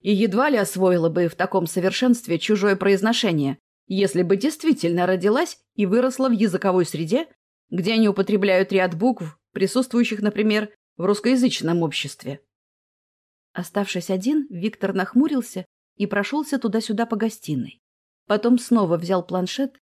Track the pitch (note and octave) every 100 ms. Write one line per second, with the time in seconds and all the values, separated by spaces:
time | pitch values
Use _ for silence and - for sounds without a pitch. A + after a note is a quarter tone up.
0 | - G3+ A3+ G3 D4 B3+ F#3+ F#3 F#3 F3+
1 | E3 D#3+ E3+ - F#3 F#3+ F3 - F3+ F#3
2 | B3+ A#3+ - E3 - G#3 G3+ G3 G3 F#3+
3 | G#3+ A#3 A3 E3 C#3 C3 _ _ _ F#3+
4 | F#3+ E3+ F3 G3 B3+ D#4 D#4+ D4 E3+ F3
5 | F3+ F#3 F#3+ A#3+ E4+ - _ - G3+ A3
6 | B3+ B3+ C4 A3 A3 E3+ G3 F#3 E3+ D#3
7 | E3 A#3 D#4+ _ _ _ _ F3 F3+ A3+
8 | A3 G3 F#3+ G#3 G3 F#3 F#3+ G3 F#3 E3
9 | A#3 A#3+ D#3+ - _ - F#3 B3+ B3 A#3
10 | A#3+ G#3 G#3 G3+ G#3 G#3 G#3 _ _ -
11 | F3+ G#3 A#3+ B3+ B3 - D#3+ E3+ E3 -
12 | C#3+ - - C#3 _ _ _ _ _ _
13 | _ _ _ _ _ - F3 - G3 F3+
14 | E3+ F#3 G#3 D4+ C#4+ F3 G3+ - F#3+ F#3
15 | F#3+ A#3+ D#4 C#4+ A#3 F#3 F#3 _ _ _
16 | G3+ G3+ G3+ D4 D4+ C#4 A#3 G#3+ A3 G#3
17 | A#3 G#3+ A3 - - C#3 G#2+ - _ _
18 | _ _ _ G#3 A#3 B3 - A#3 F#3 E3+
19 | E3+ F#3 - F#3 F#3 - C4+ _